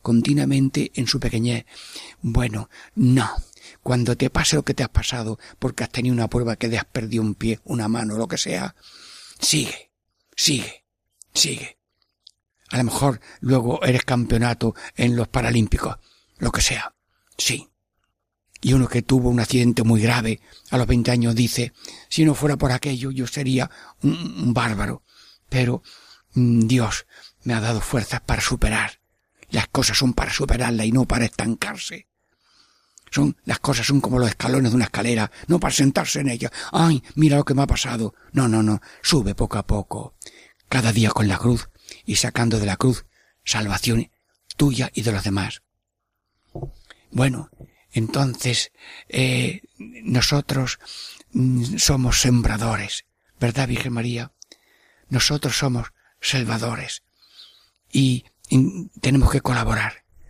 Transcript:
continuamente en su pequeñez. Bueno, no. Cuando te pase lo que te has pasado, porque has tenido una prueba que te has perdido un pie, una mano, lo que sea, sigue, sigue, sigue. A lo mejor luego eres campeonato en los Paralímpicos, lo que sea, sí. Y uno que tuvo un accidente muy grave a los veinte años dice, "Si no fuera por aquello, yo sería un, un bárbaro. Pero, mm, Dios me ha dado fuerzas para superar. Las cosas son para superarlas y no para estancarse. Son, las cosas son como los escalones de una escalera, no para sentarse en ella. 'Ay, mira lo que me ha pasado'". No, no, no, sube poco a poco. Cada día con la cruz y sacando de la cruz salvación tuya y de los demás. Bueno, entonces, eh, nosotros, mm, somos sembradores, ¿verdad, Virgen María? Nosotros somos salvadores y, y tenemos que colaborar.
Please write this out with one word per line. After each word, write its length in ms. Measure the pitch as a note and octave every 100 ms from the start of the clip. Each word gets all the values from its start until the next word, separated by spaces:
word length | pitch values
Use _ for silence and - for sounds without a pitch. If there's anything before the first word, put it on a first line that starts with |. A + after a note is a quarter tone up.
continuamente 920 | - A#2 C3+ C#3+ C3+ C3+ C3+ D3 C#3 -
en 120 | A#2
su 140 | C3+
pequeñez. 440 | - A2+ A#2+ A#2+ - - - - - -
Bueno, 480 | - A#2+ B2 G#2+ A2 - - -
no. 360 | B2+ C3 A2+ - - - - -
Cuando 360 | - B2 A#2+ A#2+
te 120 | C3
pase 280 | - D3+ D3
lo 60 |
que 100 | -
te 100 | C3+
has 60 | C3+
pasado, 500 | - - B2 A2 A2 - -
porque 280 | C3 - A2+
has 40 |
tenido 240 | - B2
una 160 | A#2+ A2
prueba 280 | B2 A#2 A2
que 100 | A#2
te 100 | A2+
has 80 | -
perdido 380 | C3 A2+ A2+
un 100 | A2
pie, 280 | G2 A2 G#2+
una 240 | - A#2+ G#2+
mano, 300 | A#2 A2 G#2+
lo 100 | A2+
que 100 | -
sea, 380 | - - - - - - - - - -
sigue, 520 | - D3+ A#2 - - _ _ _ _ -
sigue, 480 | - C3 F2 - _ _ _ _ _
sigue. 440 | - D3+ C3 B2 - _ _ _ _ _ _ _ _ -
A 80 | B2+
lo 60 |
mejor 380 | A#2 - C#3 A#2 - -
luego 440 | A#2 C3 A#2 -
eres 200 | C3+ B2+
campeonato 720 | - B2 A2 A2+ A#2+ A2+ A2+ - - -
en 200 | A#2+ A#2+
los 140 | A2
Paralímpicos, 680 | C3 A#2 A#2+ G#2+ - - - _ _ _ -
lo 120 | A#2+
que 100 | -
sea, 320 | - - - - _ _ _ -
sí. 320 | - - - _ _ _ _ _ _ _ _ -
Y 120 | A#2+
uno 160 | C3 B2
que 120 | A#2+
tuvo 280 | - C3 B2
un 100 | A#2+
accidente 440 | A2 B2+ A#2+ A#2
muy 180 | A2+ A2
grave 400 | A2+ A#2+ A2 A2 _ - -
a 80 | B2+
los 100 | A#2+
veinte 240 | B2 A#2
años 240 | B2 A#2 A2+
dice, 380 | A#2+ - B2 - - - -
"Si 160 | - D#3
no 100 | B2
fuera 220 | D3 C#3+
por 140 | C#3+
aquello, 380 | B2+ C#3+ B2+ C3+
yo 160 | C3 B2+
sería 440 | - C3 C3 - - - -
un, 100 | C#3
un 420 | D#3+ F3 - B2
bárbaro. 500 | A#2+ A#2+ G2+ G#2 C3 _ _ - _ _
Pero, 340 | B2+ A#2+ B2 - - - - _
mm, 280 | - B2 A#2 A2+
Dios 400 | B2+ A2 - - - - _
me 100 | C3
ha 60 | A2+
dado 220 | A2 A2
fuerzas 400 | - C3 G2+ A#2+
para 200 | - A#2+
superar. 600 | - - - G#2+ - - _ _ _ _ -
Las 180 | A#3 -
cosas 300 | - - G#2
son 160 | C3
para 180 | E3 -
superarlas 540 | - - A2+ B2 A2+ A2
y 80 |
no 120 | B2+ B2+
para 200 | A#2 A2+
estancarse. 800 | - A#2 A2+ - G3+ - E3 - _ _ _ _ _ _ _ _ _ _
Son, 240 | - D3 -
las 160 | - -
cosas 260 | - A#2+ A#2
son 140 | C#3+
como 180 | G#2 B2+
los 120 | A#2+
escalones 420 | - A#2+ C3+ B2
de 60 | B2
una 80 | G#2+
escalera, 440 | - A#2 A#2 G#2+ - -
no 120 | E3+
para 140 | E3
sentarse 480 | - C#3 - - D3
en 80 | C#3
ella. 200 | A#2+ C3+ - -
'Ay, 320 | F#3+ E3 D3 - -
mira 200 | D#3 C#3+
lo 80 |
que 100 | C#3+
me 100 | C3+
ha 40 | C#3+
pasado'". 480 | A#2+ B2 A#2+ G#2+ - -
No, 160 | - B2
no, 160 | A2
no, 160 | G#2+ G#2+ - -
sube 340 | - D3 G2 G2
poco 220 | F#2 G#2+
a 100 | -
poco. 480 | G#2+ F#2+ G2+ - - - - - _ -
Cada 240 | C3 A2+
día 160 | G#2+ G#2+
con 180 | - G#2
la 100 | F#2
cruz 320 | A#2+ B2 - - - - -
y 100 | -
sacando 420 | A#2+ - A#2 A2
de 80 | G2+
la 120 | F#2+
cruz 280 | C3 A#2 - _ _ _
salvación 640 | - G#2+ G#2+ G2+ A#2+ A2+ - _ _ _ - -
tuya 340 | D3 A#2+ A#2+
y 80 | -
de 100 | A2
los 140 | G2+ G2+
demás. 380 | G2 F#2 - _ _ _ _ _ _ _ _ _ - - - - - _
Bueno, 380 | - C3+ B2 - - - _ _
entonces, 800 | A#2+ A2 C#3 C3+ A#2+ B2+ A#2 - _ - - -
eh, 540 | - C3 B2+ B2 - - -
nosotros, 1040 | - B3 A3 B2 - C#3+ - C3+ B2+ - - - - - _
mm, 420 | - B2+ B2 A#2+ -
somos 440 | - C#3 B2 -
sembradores, 840 | C3 B2 A2+ G#2+ A2+ G#2+ G2+ - - _ _ -
¿verdad, 300 | A#2+ A#2 C3
Virgen 240 | - C3
María? 400 | A#2 A#2+ A#2 B2 _ - - _ _ _ _ -
Nosotros 480 | B2+ - D3 C#3 -
somos 340 | C#3 A#2+ A2+ _ _ _
salvadores 800 | - C3+ A#2 A2+ A#2 A2+ - - _ _ _ - - _ _ _ _
y, 320 | - C3+ B2 - _ -
y 400 | C3 C3+ F#3+ - -
tenemos 280 | - C3+ -
que 120 | C#3
colaborar. 640 | - B2 A2 A2 G#2 - _ -